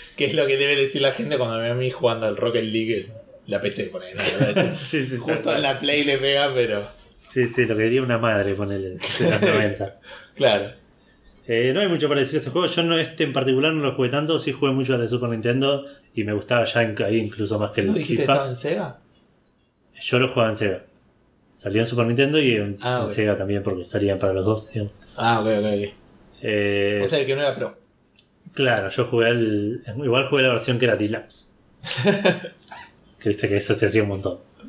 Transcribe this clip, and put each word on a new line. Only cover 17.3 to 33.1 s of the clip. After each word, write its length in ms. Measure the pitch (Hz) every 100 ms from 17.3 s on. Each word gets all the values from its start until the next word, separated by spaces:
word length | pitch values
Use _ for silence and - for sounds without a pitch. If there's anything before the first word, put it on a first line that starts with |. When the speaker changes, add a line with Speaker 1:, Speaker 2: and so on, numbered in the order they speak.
| 107 98 104
Speaker 2:
más 140 | 101
que 80 | -
el 80 | -
Speaker 1:
¿No 60 |
dijiste 280 | 208 143 -
Speaker 2:
fifa. 100 | 139
Speaker 1:
que 0 |
estaba 140 | 139 135
en 60 | 123
Sega? 420 | 143 196 156 - _ _ _ _ _ _ _ _ _ -
Speaker 2:
Yo 180 | - 123
lo 80 | 127
jugaba 220 | 123 113
en 40 | 104
Sega. 280 | 104 92 - _ _ _ _ _ _
Salió 260 | - 101 104
en 60 | 117
Super 180 | 120 117
Nintendo 320 | 120 139 156
y 120 | 135
en, 240 | 107 101 98
Speaker 1:
Ah, 180 | 123 123
Speaker 2:
en 60 | 107
Speaker 1:
ok. 40 |
Speaker 2:
Sega 240 | 107 107 98
también, 280 | 95 101
porque 200 | 101 90
salían 340 | 87 101 101 95
para 120 | 98
los 120 | 95 95
dos, 240 | 107 -
digamos. 220 | 110 104 - - -
Speaker 1:
Ah, 240 | 113 117
ok, 80 | 107 107
ok, 60 | 107
ok. 280 | 101 101 - - - - -
Speaker 2:
Eh, 580 | 120 104 101 101 101 104
Speaker 1:
O 40 | 98
sea, 120 | 151
el 80 | 131
que 80 |
no 60 | 135
era 100 | 143
pro. 220 | - 110 - _ _ _ _ _ _ -
Speaker 2:
Claro, 340 | - 131 110 98
yo 160 | - 117
jugué 240 | 117 117
el, 520 | 120 110 104 104 123 - 110
igual 300 | 139 123 -
jugué 160 | 143
la 60 | 131
versión 280 | 113 123 120
que 60 |
era 100 | 120 104
Deluxe. 560 | 104 113 - - - _ _ _
Speaker 1:
<laughs> 320 | - - 180 - - - - - - - - _ _